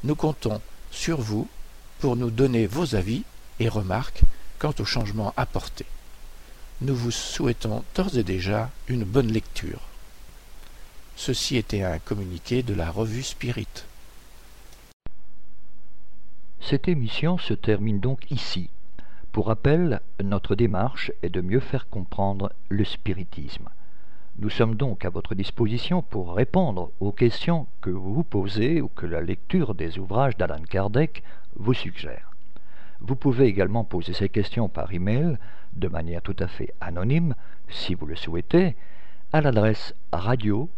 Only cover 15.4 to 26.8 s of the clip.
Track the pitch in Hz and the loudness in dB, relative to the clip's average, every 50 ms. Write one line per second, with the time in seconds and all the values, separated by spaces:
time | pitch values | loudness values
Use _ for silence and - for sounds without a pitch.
15.4 | - - - - - - - - - - - - - - - - - - - - | 2 2 2 0 0 0 0 0 0 0 0 0 0 0 0 0 0 0 0 0
16.4 | - - - - - - 143 139 - 180 180 147 120 110 - - 147 165 180 175 | 0 0 -2 0 0 2 2 2 4 2 2 2 2 0 0 0 2 2 2 2
17.4 | - - 110 - - 113 107 101 104 110 104 101 95 127 139 - - - 147 123 | 2 0 0 2 2 2 2 4 4 2 2 2 2 2 0 0 0 0 0 0
18.4 | - - - 95 87 - - - - - - - - - - - - - - 107 | 0 0 0 0 0 0 0 0 0 0 0 0 0 0 0 0 0 0 0 2
19.4 | 87 104 113 - - 135 151 165 180 160 117 87 - - - - 101 98 101 98 | 2 2 2 2 4 4 4 4 4 2 2 0 0 0 0 0 2 2 2 2
20.4 | - - 104 104 120 107 95 90 107 131 - - - - - - - 90 90 92 | 2 2 2 4 4 4 4 2 2 2 0 0 0 0 0 0 0 0 0 0
21.4 | 87 92 104 135 135 - - 131 - - - 110 92 92 - - 98 98 101 101 | 2 2 2 2 2 2 0 0 0 0 0 0 0 0 0 0 2 2 2 0
22.4 | 101 95 - - - - 95 101 101 - - - - 107 92 90 85 - - 82 | 0 0 0 0 0 0 2 2 2 2 2 0 0 0 0 0 0 0 -2 -2
23.4 | 71 67 - - - - - - - - - - - - - - - - - - | -2 -2 -2 -2 -2 -2 -2 -2 -2 -2 0 0 0 -2 -2 -2 -2 -2 0 0
24.4 | 101 104 - - 117 113 110 104 139 127 98 90 - 92 90 92 - - 98 95 | 0 0 4 4 4 4 4 2 2 0 0 0 0 0 0 0 0 0 0 0
25.4 | 98 - - - 120 104 113 120 - - 175 180 143 - - 104 90 85 87 98 | 0 0 2 2 2 2 2 0 2 2 2 2 2 0 0 0 0 0 2 2
26.4 | 131 - - 185 185 139 101 92 | 2 2 4 2 2 2 0 0